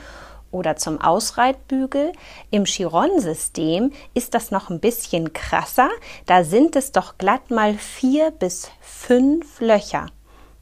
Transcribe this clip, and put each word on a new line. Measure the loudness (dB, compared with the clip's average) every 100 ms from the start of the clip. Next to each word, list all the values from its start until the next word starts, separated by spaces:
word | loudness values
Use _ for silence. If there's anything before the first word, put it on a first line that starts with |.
| -14 -20 -20 -20 -12
oder | -6 -2 -2
zum | -4 -2
Ausreitbügel. | 2 2 0 0 0 0 -4 -4 -2 -2 -2 -4 -16 -20 -4
Im | 0 0
Chiron-System | -2 -2 2 2 2 0 -4 -6 -4 -2 0 -2 -4 -6
ist | -6 -2
das | -4 -2
noch | -6 -4
ein | -2
bisschen | -2 -2 -4 -4 -4
krasser. | -6 -2 -2 0 2 2 2 -10 -16 4
Da | 4
sind | 6 4 4 2
es | 0
doch | -2 -2 -4
glatt | 0 0 0
mal | 0 0 0
vier | -8 -4 0 2 2
bis | 0 -4 -4 -14 -18
fünf | -20 -16 2 4 4 2 -2 -6
Löcher. | 2 2 2 -8 -8 -16 _ -20 -20 -20